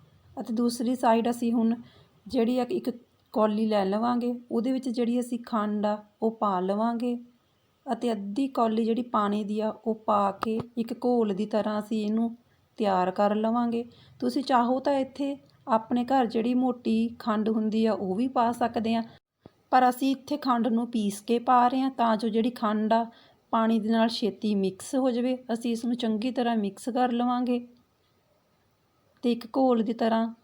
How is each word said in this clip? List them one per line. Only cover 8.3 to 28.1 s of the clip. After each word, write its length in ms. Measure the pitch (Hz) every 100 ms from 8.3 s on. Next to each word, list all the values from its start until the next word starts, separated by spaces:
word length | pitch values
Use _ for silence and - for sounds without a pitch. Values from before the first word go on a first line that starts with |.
| 202 269
ਕੌਲੀ 380 | 269 226 220 226
ਜਿਹੜੀ 160 | 226
ਪਾਣੀ 400 | 240 220 202 208
ਦੀ 160 | 202 214
ਆ 100 | 214
ਉਹ 260 | - 226 220 -
ਪਾ 260 | 208 196 196
ਕੇ 180 | 226 220 240 -
ਇੱਕ 160 | 233 240 247
ਘੋਲ 280 | 240 214
ਦੀ 120 | 190 214
ਤਰ੍ਹਾਂ 340 | 214 208 208
ਅਸੀਂ 240 | 208 220 208
ਇਹਨੂੰ 300 | 220 233 233 _ _ _ -
ਤਿਆਰ 320 | 208 185 180
ਕਰ 240 | 185 208 208
ਲਵਾਂਗੇ। 480 | 220 240 240 233 240 - - -
ਤੁਸੀਂ 240 | 240 285
ਚਾਹੋ 360 | - 247 240 262
ਤਾਂ 140 | 269
ਇੱਥੇ 420 | 269 269 - 277 277 - _ -
ਆਪਣੇ 360 | 226 226 247 240
ਘਰ 200 | 269 233
ਜਿਹੜੀ 280 | 233 226
ਮੋਟੀ 640 | 254 254 240 233 226 233 233
ਖੰਡ 300 | 233 214 214
ਹੁੰਦੀ 360 | 220 214 220 220
ਆ 80 |
ਉਹ 220 | 202 190 190
ਵੀ 120 | 262
ਪਾ 240 | 269 233
ਸਕਦੇ 440 | 240 233 240 220 226
ਆ, 80 | 226 - _ _ - _ _
ਪਰ 180 | 254 247
ਅਸੀਂ 220 | 247 269
ਇੱਥੇ 260 | 269 - 294
ਖੰਡ 300 | 269 240 220
ਨੂੰ 180 | 226 240
ਪੀਸ 280 | 226 202 202
ਕੇ 180 | - 233
ਪਾ 280 | 240 247 247
ਰਹੇ 140 | 262
ਹਾਂ 80 | 269
ਤਾਂ 240 | 262 233 220
ਜੋ 120 | 233
ਜਿਹੜੀ 200 | 220 233
ਖੰਡ 420 | 247 214 214 214
ਆ 120 | 226 233 - - _ _
ਪਾਣੀ 260 | 226 226 226
ਦੇ 100 | 208
ਨਾਲ 200 | 226 226
ਛੇਤੀ 440 | 233 208 - 214 196
ਮਿਕਸ 380 | 190 190 - 269
ਹੋ 140 | 262
ਜਾਵੇ। 260 | 240 247 254 -
ਅਸੀਂ 180 | 226 240
ਇਸ 140 | 226 233
ਨੂੰ 100 | 247
ਚੰਗੀ 360 | 226 214 254
ਤਰ੍ਹਾਂ 240 | 240 240 233
ਮਿਕਸ 320 | 202 196 -
ਕਰ 220 | 233 247
ਲਵਾਂਗੇ 480 | 240 240 247 254 240 - _ _ _ _